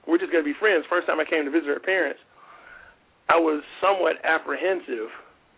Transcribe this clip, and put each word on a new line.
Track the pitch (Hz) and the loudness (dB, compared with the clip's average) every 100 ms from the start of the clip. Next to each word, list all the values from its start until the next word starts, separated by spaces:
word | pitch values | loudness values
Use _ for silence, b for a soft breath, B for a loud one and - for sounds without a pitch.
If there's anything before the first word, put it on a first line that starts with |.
| - | 0
we're | 170 | 0
just | 180 | 2
gonna | 165 | 0
be | 147 143 | 0 0
friends, | 214 180 151 | 2 2 2
first | 175 170 | 0 0
time | 156 | 0
I | 151 | 0
came | 165 | -2
to | 147 | 0
visit | 160 143 | 0 0
her | 143 | -2
parents, | - 190 151 - _ B B B B B B B _ _ - | -2 0 0 -4 _ B B B B B B B _ _ 2
I | 160 | 2
was | 165 151 143 - | 4 0 -4 -2
somewhat | 185 196 165 160 | 0 2 0 0
apprehensive | - 160 - 135 170 185 - 120 113 - - _ _ | 0 -2 -2 -4 -2 -2 -4 -8 -8 -12 -20 _ _